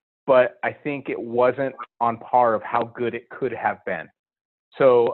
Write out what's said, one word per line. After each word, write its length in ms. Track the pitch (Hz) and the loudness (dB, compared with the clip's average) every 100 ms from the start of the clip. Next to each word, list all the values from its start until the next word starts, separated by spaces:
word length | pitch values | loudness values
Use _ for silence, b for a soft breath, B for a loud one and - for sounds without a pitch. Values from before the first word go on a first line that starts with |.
| _ _ - | _ _ 2
but 320 | 127 123 - | 4 4 0
I 100 | 117 | -8
think 360 | - 151 143 - | -6 -8 -8 -8
it 120 | 123 | -8
wasn't 540 | 120 120 123 123 135 - - - | -4 0 0 0 -4 -8 -16 -6
on 180 | 120 113 | -4 -4
par 360 | - 127 120 | -2 2 2
of 80 | 107 | 0
how 220 | - 120 | -2 -4
good 300 | 117 - 117 | -4 -6 -6
it 140 | 117 - | -6 -12
could 220 | - 127 | -10 -8
have 260 | 110 107 98 - | -4 -6 -6 -8
been. 220 | 101 - _ _ _ _ _ _ - | -10 -10 _ _ _ _ _ _ 2
So 300 | 139 123 117 | 4 6 4